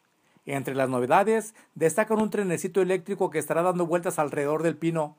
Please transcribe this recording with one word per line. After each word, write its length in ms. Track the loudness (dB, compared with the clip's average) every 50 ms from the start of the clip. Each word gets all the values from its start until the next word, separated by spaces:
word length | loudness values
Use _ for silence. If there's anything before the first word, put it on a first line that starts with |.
| _ _ _ _ _ _ _ _ _
Entre 300 | -6 -6 -4 -4 -2 -2
las 140 | 0 0 0
novedades, 680 | 0 0 2 4 4 4 6 4 2 0 -2 -6 -12 -20 -20 _ -4
destacan 440 | 0 0 2 2 2 0 2 2 0
un 100 | 0 0
trenecito 520 | 0 -2 -2 0 -2 -2 -2 -2 0 2 2
eléctrico 480 | 2 0 -2 -2 -4 -4 -2 -2 -2
que 80 | -2 -2
estará 240 | -2 0 0 0 2
dando 240 | 2 0 0 0
vueltas 320 | 0 0 0 0 -2 -2 -2
alrededor 460 | -2 -2 -2 -2 -2 0 0 0 0
del 120 | -2 -2
pino. 400 | -2 -2 -2 -2 -2 -2 -4 -6